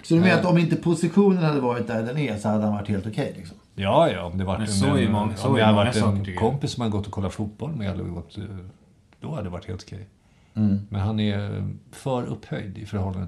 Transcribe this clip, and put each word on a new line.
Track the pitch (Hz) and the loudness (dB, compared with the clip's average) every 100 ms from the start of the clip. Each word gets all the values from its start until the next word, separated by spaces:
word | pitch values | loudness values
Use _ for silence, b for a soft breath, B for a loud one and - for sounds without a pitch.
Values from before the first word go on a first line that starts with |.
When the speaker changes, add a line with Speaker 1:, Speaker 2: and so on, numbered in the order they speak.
Speaker 1:
Så | - | 4
du | 165 | 6
menar | 180 | 6
Speaker 2:
Eh. | 165 | 4
Speaker 1:
att | |
om | 180 170 | 4 4
inte | 165 151 | 4 2
positionen | 165 165 170 196 202 185 | 0 0 2 4 6 4
hade | 156 147 | 2 2
varit | 123 120 110 | 0 -2 -2
där | 113 | -2
den | 113 147 | -2 -2
är, | 135 107 | -2 -2
så | 113 | 0
hade | 107 | 2
han | 107 | 0
varit | 104 98 | -2 -2
helt | 98 110 | -2 -2
okej, | 107 113 - | -4 -4 -6
liksom? | 85 - _ | -14 -18 _
Speaker 2:
Ja, | - 98 127 165 | -4 2 4 4
ja, | 90 | 2
om | 87 90 | -4 -4
det | |
varit | 95 95 | -2 -2
Speaker 3:
Men | 104 | 0
Speaker 2:
en, | |
Speaker 3:
så | 98 135 | 2 2
är | - | 4
ju | 107 | 2
Speaker 2:
en, | |
Speaker 3:
många, | 104 107 - | 2 0 -2
så | - | 0
Speaker 2:
om | |
Speaker 3:
är | 113 | 4
Speaker 2:
det | |
hade | 110 104 | 6 6
Speaker 3:
många | |
Speaker 2:
varit | 101 107 | 4 2
en | |
Speaker 3:
saker, | 104 98 | 2 2
tycker | 98 | -2
jag. | 90 | 0
Speaker 2:
kompis | 110 143 151 | 0 0 -4
som | - | -2
man | 113 | -2
gått | 101 95 | -2 -4
och | |
kollat | - 95 | -4 -4
fotboll | - 104 - 131 156 | -4 -8 -8 -8 -4
med | 107 | -4
eller | 92 | -4
gått, | 92 87 - 107 | -6 -8 -12 -12
eh, | 98 95 92 - _ _ _ _ | -12 -12 -16 -20 _ _ _ _
då | - | -10
hade | 156 | -8
det | - | -8
varit | 87 - | -10 -10
helt | 95 | -12
okej. | - 95 98 _ b b b | -12 -16 -16 _ b b b
Speaker 1:
Mm. | - 107 98 101 | 0 2 2 -2
Speaker 2:
Men | 101 | -2
han | 101 107 | -2 0
är | 104 104 104 101 98 98 - | 0 -2 -4 -6 -6 -8 -16
för | - 139 127 120 | -10 -4 -4 -4
upphöjd | 107 - 135 98 95 | -10 -8 -10 -10 -12
i | 110 | -8
förhållande | 104 95 92 | -4 -4 -4